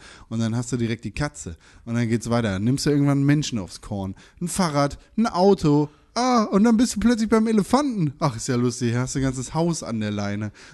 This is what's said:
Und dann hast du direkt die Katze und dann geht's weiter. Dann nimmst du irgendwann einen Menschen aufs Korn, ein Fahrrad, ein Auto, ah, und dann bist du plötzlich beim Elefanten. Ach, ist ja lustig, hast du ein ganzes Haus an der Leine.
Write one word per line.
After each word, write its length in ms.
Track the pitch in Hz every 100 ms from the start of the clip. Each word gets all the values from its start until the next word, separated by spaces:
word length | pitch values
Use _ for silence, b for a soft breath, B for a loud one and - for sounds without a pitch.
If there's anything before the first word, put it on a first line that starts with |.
| B B B
Und 100 | 113
dann 160 | 113 120
hast 160 | 120
du 60 | 123
direkt 260 | 113 113 107
die 60 |
Katze 460 | - 147 - 87 80 b b 117
und 80 | 120
dann 120 | 113
geht's 220 | 117 113
weiter. 220 | 120 110
Dann 100 | 92
nimmst 220 | 113 139 156
du 40 |
irgendwann 280 | 147 143 139
einen 60 | 139
Menschen 340 | 147 - 117
aufs 220 | 85 -
Korn, 340 | - 104 95 - B B
ein 60 | 175
Fahrrad, 500 | - 170 143 143 - b -
ein 100 | 233
Auto, 640 | 175 196 190 156 147 147 b b 226
ah, 300 | 254 240 214
und 180 | -
dann 140 | 233 220
bist 180 | 254 208
du 60 |
plötzlich 260 | 226 226 214
beim 180 | 226 226
Elefanten. 640 | 214 - 262 294 214 147 -
Ach, 180 | 143 110
ist 100 | -
ja 80 | 120
lustig, 400 | 123 120 120 120
hast 180 | 127
du 60 | 139
ein 40 |
ganzes 300 | 131 131 120
Haus 300 | 156 170 160
an 160 | - 113
der 100 | 104
Leine. 420 | 104 101 104 104 B B